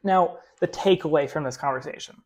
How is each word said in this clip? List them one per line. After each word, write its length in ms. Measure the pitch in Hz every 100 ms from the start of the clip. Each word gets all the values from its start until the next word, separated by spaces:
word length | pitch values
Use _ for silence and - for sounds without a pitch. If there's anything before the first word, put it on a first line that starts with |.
Now, 360 | 196 185 - - - _
the 100 | -
takeaway 600 | - 196 185 160 151 139
from 160 | 156
this 140 | 139 127
conversation. 640 | 143 131 135 - - -